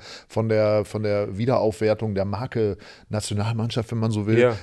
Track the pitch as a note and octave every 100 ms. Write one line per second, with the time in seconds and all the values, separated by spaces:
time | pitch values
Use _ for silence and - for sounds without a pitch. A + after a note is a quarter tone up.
0 | - - - - A2+ A2 G#2+ G#2+ G#2 G#2+
1 | G#2+ G#2 G#2 G2 A#2 A#2 G#2+ G#2 G#2+ G#2+
2 | A2 G2 G2 G2+ B2+ B2 G#2+ F#2+ - -
3 | - G#2+ - G#2 G#2+ A2+ A2+ A#2 A2 A2+
4 | A2+ G#2+ G2+ A2+ B2 A2